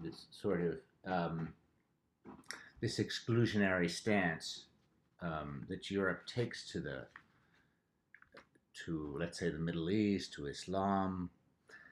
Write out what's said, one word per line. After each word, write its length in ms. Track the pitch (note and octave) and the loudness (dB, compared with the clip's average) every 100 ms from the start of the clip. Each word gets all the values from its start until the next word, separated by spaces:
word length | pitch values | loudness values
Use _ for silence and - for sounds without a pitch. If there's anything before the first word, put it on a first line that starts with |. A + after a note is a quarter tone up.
this 260 | E2 - - | -10 -10 -16
sort 300 | - G#2 F2 | -4 0 2
of, 520 | E2+ D#2+ - _ F#2+ | 2 0 -8 _ -2
um, 360 | F2+ E2 D#2+ D#2+ - _ _ _ _ _ _ - - - - - - | 0 0 -2 -4 -8 _ _ _ _ _ _ -18 -16 -14 -16 -18 -4
this 200 | A#2 - | -2 0
exclusionary 920 | G#2 - - A#2 A2 G#2 G2 F#2 E2+ | 0 -2 2 4 6 6 6 6 4
stance, 760 | - A2 G#2 F2 D#2+ - - - _ _ _ _ _ | 2 2 4 4 0 -6 -10 -14 _ _ _ _ _
um, 460 | F2 D#2 D2 C#2 - | -4 -4 -4 -8 -8
that 220 | F#2 - | -8 -2
Europe 340 | G2 F#2+ E2+ - | 2 2 0 -4
takes 420 | A#2+ A#2 - - | -4 -2 -4 -8
to 80 | F2 | -6
the, 280 | D2 C2+ A#1 - - _ _ _ _ _ _ _ _ - - - - _ _ - | -6 -6 -10 -16 -20 _ _ _ _ _ _ _ _ -20 -20 -20 -20 _ _ -10
to, 320 | - D#2+ D2+ C#2+ | -4 -2 -2 -2
let's 180 | E2+ - | -4 0
say, 140 | F2 | 0
the 80 | D2+ | 0
Middle 320 | E2 E2+ E2 | 0 0 2
East, 420 | G#2+ G#2 G2 - | 4 4 2 -2
to 120 | - C#2+ | -6 -8
Islam. 800 | B1+ - F#2+ G2 G2 F#2+ F#2 F2 - _ _ - - - | -6 -4 0 4 4 2 -2 -6 -10 _ _ -20 -20 -20